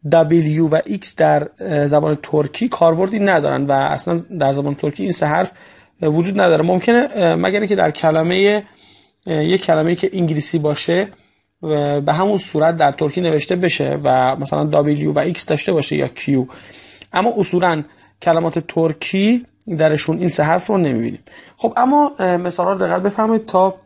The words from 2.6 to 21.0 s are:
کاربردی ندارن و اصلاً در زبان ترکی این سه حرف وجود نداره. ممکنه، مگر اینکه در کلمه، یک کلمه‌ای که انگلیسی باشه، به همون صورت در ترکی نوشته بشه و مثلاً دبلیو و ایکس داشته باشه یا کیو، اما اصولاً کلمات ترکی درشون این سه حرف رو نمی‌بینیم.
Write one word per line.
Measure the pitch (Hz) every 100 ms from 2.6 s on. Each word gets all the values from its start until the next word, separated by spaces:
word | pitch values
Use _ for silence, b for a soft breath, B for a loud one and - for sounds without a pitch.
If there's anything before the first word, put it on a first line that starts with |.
| 240
کاربردی | - 165 165 190 214
ندارن | 202 175 147 135 143
و |
اصلاً | 139 139 143 - 170 - 185
در | 139
زبان | 139 143 143
ترکی | 151 143
این | -
سه | 170 151
حرف | 160 185 B B B B _
وجود | 156 156 170 196
نداره. | 185 160
ممکنه، | 165 180 202 233 277 220 175 165
مگر | 185 202
اینکه | 208 190
در | 160
کلمه، | 147 165 160 165 185 202 208 208 b b b b b -
یک | 160 156 185
کلمه‌ای | - 156 156 175
که | 190
انگلیسی | 190 170 151 147 165
باشه، | 151 147 - 175 196 b b b b _ 165 151 147 143 143
به |
همون | 151 196 202
صورت | - 156 160 165
در | 147
ترکی | 139 151 160
نوشته | 175 156 - 175
بشه | 180 - 139 143
و | 139 127 127 139
مثلاً | 143 151
دبلیو | 151 151 147 147 151
و | 147
ایکس | 147 165 -
داشته | 151 -
باشه | 170 135 147
یا | 135
کیو، | - - 139 127 B B B B B B
اما | - 214 226
اصولاً | 190 180 180 160 147 b b b
کلمات | - 165 165 165
ترکی | 165 - 160 151 - 190 202 247 240 _ - 165
درشون | 156 151 - 165
این | 175
سه | -
حرف | 151 175 -
رو | 202
نمی‌بینیم. | 160 120